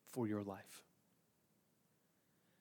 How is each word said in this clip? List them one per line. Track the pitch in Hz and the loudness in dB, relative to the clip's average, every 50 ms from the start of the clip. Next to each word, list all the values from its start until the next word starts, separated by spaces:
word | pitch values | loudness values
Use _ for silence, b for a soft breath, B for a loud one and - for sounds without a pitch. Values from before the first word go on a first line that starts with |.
| _ - - | _ -6 0
for | 131 120 | 2 2
your | 107 107 104 101 | 4 4 2 2
life. | 98 95 95 - - - - - - _ _ _ _ _ _ _ _ _ _ _ _ _ _ _ _ _ _ _ _ _ _ _ _ _ _ _ _ _ _ _ _ _ _ | 0 -4 -6 -8 -14 -16 -18 -18 -20 _ _ _ _ _ _ _ _ _ _ _ _ _ _ _ _ _ _ _ _ _ _ _ _ _ _ _ _ _ _ _ _ _ _